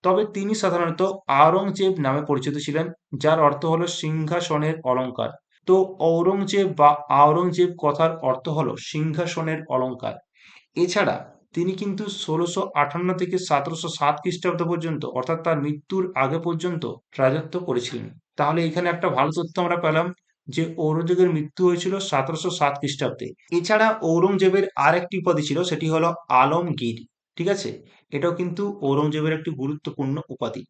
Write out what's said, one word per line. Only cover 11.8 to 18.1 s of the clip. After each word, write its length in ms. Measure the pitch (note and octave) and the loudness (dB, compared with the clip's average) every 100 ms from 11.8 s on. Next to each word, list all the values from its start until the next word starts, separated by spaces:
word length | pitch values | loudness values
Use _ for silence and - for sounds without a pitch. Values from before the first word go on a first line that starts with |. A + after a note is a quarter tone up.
কিন্তু 240 | G3+ G3 G#3 - | -6 -6 -8 -8
ষোলোশো 360 | - D#3+ E3+ G3 F3 D3+ | -4 -2 -2 -2 -2 0
আটান্ন 260 | C#3+ E3 F3+ F#3 | 0 0 -2 -2
থেকে 160 | F3+ F3+ - | -2 -4 0
সতেরোশো 400 | C#3+ C#3 D#3+ E3+ - | 0 0 -6 -8 -2
সাত 160 | D3 D3+ | -2 0
খ্রিস্টাব্দ 380 | F#3 E3+ F#3 E3+ E3+ | -6 -2 -4 -2 -2
পর্যন্ত, 320 | E3+ E3 D3 B2 A#2+ | -2 -4 -6 -4 -6
অর্থাৎ 200 | B2+ E3 E3 | -4 -2 0
তার 120 | D3+ | 0
মৃত্যুর 400 | C#3+ D3 _ F#3+ F#3 C3 | -2 -6 _ -4 -2 0
আগে 140 | C3+ D#3+ E3 | 0 0 -2
পর্যন্ত 380 | E3 F3+ E3 A#2 - _ - | -4 -4 -4 -6 -10 _ 0
রাজত্ব 340 | C3 D3+ D#3+ F3+ F3 | 2 2 -4 -8 -2
করেছিলেন। 380 | B2 A#2+ A#2+ A2 | -4 -4 -10 -12